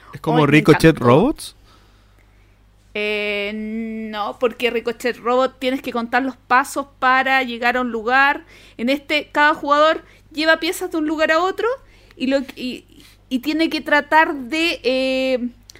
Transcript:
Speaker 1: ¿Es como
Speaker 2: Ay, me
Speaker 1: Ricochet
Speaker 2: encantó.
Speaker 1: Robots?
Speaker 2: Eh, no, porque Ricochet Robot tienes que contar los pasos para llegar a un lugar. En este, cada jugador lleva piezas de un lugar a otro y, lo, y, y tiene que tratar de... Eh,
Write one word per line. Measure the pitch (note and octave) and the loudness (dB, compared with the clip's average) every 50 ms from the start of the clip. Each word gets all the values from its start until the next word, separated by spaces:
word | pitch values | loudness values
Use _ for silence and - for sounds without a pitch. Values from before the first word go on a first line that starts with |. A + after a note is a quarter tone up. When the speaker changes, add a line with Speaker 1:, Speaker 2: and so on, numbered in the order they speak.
| - - - | -20 -20 -18
Speaker 1:
¿Es | - | -8
como | - D#3+ D#3 D3+ | -4 0 2 2
Speaker 2:
Ay, | D3 | 4
me | C3+ | 4
Speaker 1:
Ricochet | D3+ D3+ - E3+ D3 C#3+ - D#3+ D#3 | 4 4 6 6 6 6 6 4 4
Speaker 2:
encantó. | - B2 | 4 4
Speaker 1:
Robots? | A#2+ B2 D#3 G#3+ C#4+ D#4+ - - - - _ _ _ _ _ _ _ _ _ _ _ _ _ _ _ _ _ _ _ _ _ _ _ _ _ _ _ - | 6 6 6 4 2 0 -4 -10 -18 -20 _ _ _ _ _ _ _ _ _ _ _ _ _ _ _ _ _ _ _ _ _ _ _ _ _ _ _ -8
Speaker 2:
Eh, | G#3+ G#3 G#3 G#3+ G#3 G#3 G#3 G#3 G3+ G3+ G#3 G#3+ G#3+ G#3+ G#3+ A3 A3+ A3+ A3+ A3 A3 A3 G#3+ | -6 -4 -4 -4 -4 -4 -4 -4 -4 -6 -6 -8 -8 -8 -8 -6 -6 -6 -8 -8 -8 -8 -8
no, | G#3+ G#3 G3+ A#3 C4 - | -6 -6 -6 -6 -4 -2
porque | B3+ A3+ A3+ - B3 A#3 | -2 -2 -2 -2 -4 -2
Ricochet | A#3 A#3 A3+ A#3+ A3+ - - A#3+ A3 - | -2 -2 -4 -6 -6 -4 -4 -6 -6 -4
Robot | G3 A#3+ B3 B3+ C4 B3+ - - | -2 0 0 2 0 0 -2 -4
tienes | C4+ B3+ C4 C4+ | -4 -4 -4 -4
que | - C4+ | -6 -6
contar | A#3+ A#3+ A3+ A#3 B3+ B3 | -6 -6 -4 -2 -2 -2
los | C4+ C4 - | -2 -2 -6
pasos | _ _ - B3 B3+ C#4 - - D4 C#4 - _ - | _ _ 0 2 2 2 0 -4 -8 -8 -8 _ -2
para | C4 B3+ C4 C4 B3+ C4 C4+ C4 | 0 2 2 2 2 2 0 0
llegar | B3+ A#3+ A#3+ A3+ A#3+ A#3+ B3 | 0 -2 -4 -4 -2 -2 0
a | B3+ | -2
un | B3+ A#3+ | -2 -4
lugar. | A3+ A3+ G#3 A#3 B3+ C4+ C#4 C#4+ C#4+ D4 - - - - - - - - | -6 -6 -2 0 2 4 4 2 0 -2 -8 -18 -20 -20 -20 -18 -10 -4
En | A3+ B3 | -2 -2
este, | C#4 C#4+ - - D#4 D4 - - | -2 -2 -2 -2 -2 -2 -2 -2
cada | - D4 D4 D4+ D#4+ | 0 2 2 2 2
jugador | D#4 D#4 C#4 C#4+ D4 D4+ D#4+ E4 E4 - - - - _ - | 0 -2 0 2 4 4 2 2 -2 -6 -16 -20 -20 _ -12
lleva | - C#4 D#4 D#4+ D#4+ D#4+ | -8 -2 2 2 2 2
piezas | D#4+ E4 F4+ - F4+ F4+ | 0 -4 -6 -6 -6 -6
de | E4+ | -4
un | D#4+ D4+ | -4 -2
lugar | D4+ D#4+ D#4 D#4 D#4 | -2 -2 0 0 2
a | D#4+ D#4+ | 2 0
otro | F4+ F#4+ F#4+ G4 G#4+ A#4 C5 - - - - - - - - | 0 -2 -2 -2 -4 -4 -4 -6 -10 -20 -20 -20 -20 -20 -12
y, | - B3+ B3+ | -6 -4 -2
lo, | C4+ C#4 B3+ - - | -2 -2 -2 -6 -12
y, | - A#3+ B3+ A#3 - - _ - - - - - _ _ - | -12 -10 -10 -10 -12 -16 _ -20 -20 -20 -20 -20 _ _ -6
y | B3+ B3+ | -6 -6
tiene | B3+ D4 D#4 D#4 E4 D#4+ | -4 -2 -2 0 0 -2
que | D#4 D#4 | -2 -4
tratar | - D#4 D4 D4 C#4+ - D#4 D#4+ D#4+ F4 D#4 | -2 0 0 0 2 2 4 4 4 4 0
de... | C#4 B3+ A#3 D#4 D#4+ E4 E4+ D4 - | -6 -8 -6 -4 -2 -2 -2 -2 -2
Eh, | - A#3+ C4 C4 C4 C4 C4 C4 C4 C4 B3+ A#3 A#3+ A#3+ - - _ - - - | -2 -2 0 0 0 0 0 -2 -2 -2 -2 -4 -4 -8 -10 -14 _ -20 -20 -20